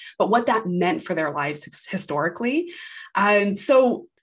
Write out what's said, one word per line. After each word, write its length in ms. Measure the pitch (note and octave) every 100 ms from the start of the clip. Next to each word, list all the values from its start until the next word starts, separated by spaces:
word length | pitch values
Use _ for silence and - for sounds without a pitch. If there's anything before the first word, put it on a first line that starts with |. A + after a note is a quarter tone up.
| - -
but 120 | F#3+
what 160 | A#3 A#3+
that 200 | A3+ F#3
meant 360 | F3 F3+ F3
for 120 | -
their 180 | E3 D#3
lives 320 | D3 C#3+ D3
his-, 220 | - - -
historically. 840 | F#3 - D3 D3 - A#3+ D4 F4 - - - -
Um, 420 | - G3+ G#3 G3+ G3
so 500 | - C4 B3+ - - _